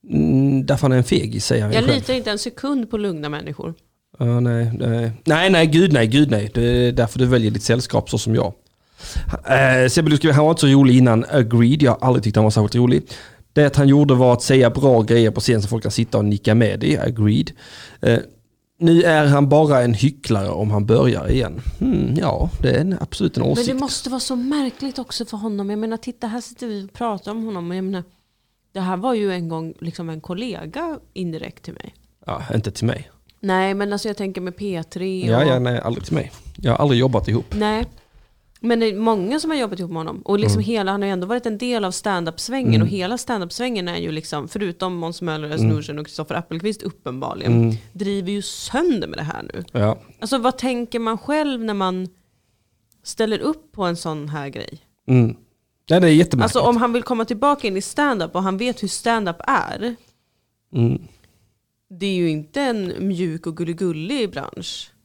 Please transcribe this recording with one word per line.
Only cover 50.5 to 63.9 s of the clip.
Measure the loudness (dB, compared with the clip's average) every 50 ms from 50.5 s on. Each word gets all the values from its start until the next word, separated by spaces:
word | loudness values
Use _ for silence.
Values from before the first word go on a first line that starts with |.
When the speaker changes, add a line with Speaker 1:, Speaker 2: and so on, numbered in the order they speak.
| -2
Speaker 2:
tänker | -2 -4 -4 -4 -4 -6 -6 -6 -4
man | -4 -4 -4
själv | -4 -4 -4 -2 -2 -2 -2 -4 -4 -6
när | -6 -4
man | -2 -2 -2 -2 -4 -6 -8 _ _ _ _ _ _ _ _ _ _ _ _ _ _ _ _ _ _ _
ställer | -16 -6 -4 -2 -2 -2 -2
upp | -2 -4 -4 -6 _ _
på | _ -4 -4
en | -4 -4
sån | -4 -6 -8 -8 -8 -8 -10
här | -10 -10 -10 -10
grej? | -12 -12 -14 -14 -16 -20 _ _ _ _ _
Speaker 1:
Mm. | 2 4 4 4 2 0 -8 _ _ _ _ _ _ _ _ _
Ja, | 2 2 4
det | 6
är | 6
jättemärkligt. | 6 6 4 4 2 0 0 0 0
Speaker 2:
Alltså | 0 2 2
om | 2
han | 2 0 0 -2
vill | -2 -4
komma | -4 -4 -4 -4
tillbaka | -6 -4 -2 0 0 0 0 -2
in | -6 -6
i | -6
stand-up | -8 -6 -4 -2 0 0 0 -2 -4 -4 -4
och | -4 -2
han | -2 -2
vet | -2 -4 -4 -4 -4 -6
hur |
stand-up | -8 -8 -4 -2 -2 -2 0 -2 -4 -6 _
är. | -4 -2 -2 -2 -2 -4 -8 -8 -8 -8 -10 -10 _ _ _ _ _ _ _ _ _ _ _ _ _ _ 0
Speaker 1:
Mm. | 0 2 2 0 -2 -6 -14 _ _ _ _ _ _ _ _ _ _ _ _ _ _ _ _ -12 -8
Speaker 2:
Det | -4
är | -4 -2
ju | 0 0 0
inte | -2 -4 -6 _ -6 -4
en | -2 -2 -2 -4 -4 -6 -6 -6
mjuk | -4 -4 -2 -2 -4 -4 -4 -6 -8
och | -10 -8
gulligullig | -6 -6 -6 -6 -4 -4 -4